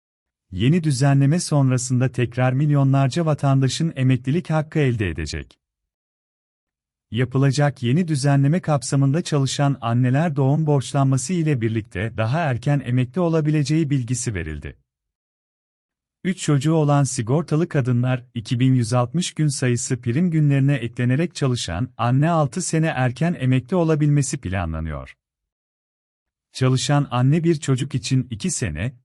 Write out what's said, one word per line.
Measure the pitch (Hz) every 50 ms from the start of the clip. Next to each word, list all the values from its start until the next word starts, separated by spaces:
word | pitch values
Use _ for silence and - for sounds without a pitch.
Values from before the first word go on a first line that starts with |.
| _ _ _ _ _ _ _ _ _ -
Yeni | 90 92 110 131 165 185 156
düzenleme | 156 139 117 139 143 139 139 139 139 156 180
sonrasında | - - 156 143 135 127 127 123 123 - 127 123 131 127
tekrar | - - 123 - - 127 127 131
milyonlarca | 127 131 151 147 147 143 139 135 135 139 139 135 - 170 165
vatandaşın | 156 147 - - 139 139 135 135 127 - - 165 165 -
emeklilik | 135 127 131 131 123 127 131 147 185 - -
hakkı | 156 156 151 156 - 160
elde | 143 131 117 104 107 90
edecek. | 80 85 80 76 - 78 69 - _ _ _ _ _ _ _ _ _ _ _ _ _ _ _ _ _ _ _ _ _ _ _ _ _ _ _ _ _ _ _ -
Yapılacak | 107 117 127 123 - 131 139 139 123 143 147 143 - -
yeni | 120 117 123 175 190 156
düzenleme | 156 135 127 143 139 139 139 139 160 185
kapsamında | - - 151 143 - - - 139 135 139 135 165
çalışan | 170 - 160 143 135 127 - - 143 139 139 -
anneler | - 117 120 123 127 123 127 139 170 180 143
doğum | 143 139 131 143 165 160
borçlanması | 151 147 139 127 - - 143 139 135 135 131 - -
ile | 185 175 160 156 147 120
birlikte | 110 107 110 - - - - - 110 113 113
daha | - 110 110 131 165
erken | 170 143 127 107 - 147 147 143 -
emekli | 123 123 127 127 123 - 185
olabileceği | 175 165 165 160 151 151 151 156 143 123 156 160 165 135
bilgisi | 143 135 123 113 123 123 - 123 104
verildi. | 87 80 78 78 76 - 73 67 _ _ _ _ _ _ _ _ _ _ _ _ _ _ _ _ _ _ _ _ _ _ _ _ _ _ _ _ _ -
Üç | 175 185 -
çocuğu | - - 151 139 127 156
olan | 165 160 151 143 143 143 143
sigortalı | 123 - - 117 104 135 165 170 - 151 151 175 170
kadınlar, | - 147 123 123 123 120 123 127 127 123 - _ -
iki | 117 104 - 127 117
bin | 127 131 131
yüz | 127 117 107
altmış | 123 123 123 123 - 165 180 -
gün | - - 156 151
sayısı | 135 - 135 123 120 120 - - 131 120
prim | - 120 117 151 185 180
günlerine | 160 160 151 143 139 139 135 139 143
eklenerek | 123 113 117 123 - 123 123 127 139 170 175 -
çalışan | - 147 131 123 117 - - 82 87 127 131 _
anne | - 113 120 127 135 147 165
altı | 175 160 - 127 - 185
sene | 160 - - 160 160
erken | 160 147 123 127 127 123 - 160 175 180 -
emekli | 127 127 127 131 127 - 190
olabilmesi | 180 165 160 160 147 151 147 147 147 135 - - 131
planlanıyor. | - 90 92 98 87 80 80 78 80 80 76 69 65 - - _ _ _ _ _ _ _ _ _ _ _ _ _ _ _ _ _ _ _ _ _ _ _ _ _ _ _
Çalışan | - - 131 131 131 127 - - 143 143 139 -
anne | 120 123 127 135 147 175 156
bir | 165 170
çocuk | 147 - - 135 120 160 143 -
için | 123 - - 135 131 120 -
iki | 117 101 - 185
sene, | - - - 92 76 76 95 131 - _